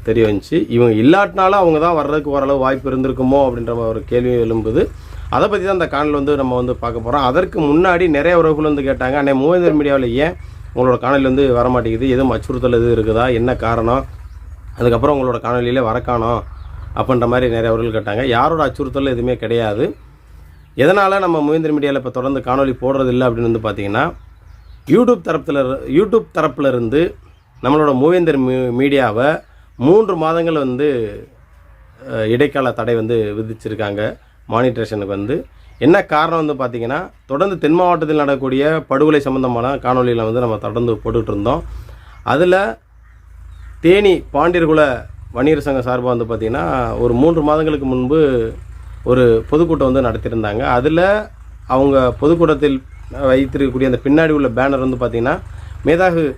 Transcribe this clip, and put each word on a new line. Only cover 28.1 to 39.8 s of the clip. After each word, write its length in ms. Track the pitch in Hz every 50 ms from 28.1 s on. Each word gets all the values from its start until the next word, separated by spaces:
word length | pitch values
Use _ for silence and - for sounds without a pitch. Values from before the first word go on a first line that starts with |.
| 185 180 175 160 139
மீ-, 340 | 135 127 127 127 127 127 123 120
மீடியாவை 640 | 123 139 143 139 135 123 110 104 113 131 147 160 - - _ - - - - -
மூன்று 380 | - 120 151 190 220 220 190 185
மாதங்கள் 420 | 165 156 160 165 170 165 165 156
வந்து, 300 | 151 135 127 127 127 147 147 135 120 110 104 104 104 110 - - - - _ _ - - - - - - - - - - -
அஹ், 180 | 127 113 110
இடைக்கால 440 | 110 120 123 147 143 - 139 135 120
தடை 240 | 110 117 110 120 117
வந்து 380 | 113 110 110 120 113 107 104 104
விதிச்சிருக்காங்க 680 | 110 110 110 110 - - 107 107 107 107 101 101 101 107 - - - _ _ _ _ - -
மானிட்டரேஷனுக்கு 560 | 110 117 127 127 110 117 110 - 110 104 101
வந்து. 400 | 98 98 98 101 110 147 180 175 - - - - - - -
என்ன 260 | 120 151 185 202 180
காரணம் 500 | - 156 151 160 160 165 165 156 151 143
வந்து 0 |
பார்த்தீங்கன்னா, 540 | 131 131 120 123 117 117 117 135 165 190 - - - _
தொடர்ந்து 320 | - 135 147 190 202 185
தென் 160 | - 160 147 165
மாவட்டத்தில் 440 | 175 180 175 175 165 160 151 156
நடக்கக்கூடிய 640 | 151 143 139 139 127 139 131 131 135 143 156 160 160 131
படுகொலை 320 | - 131 139 151 156 151 143
சம்பந்தமான 560 | 139 135 131 131 131 123 120 117 120 131 139
காணொளிகளை 480 | 127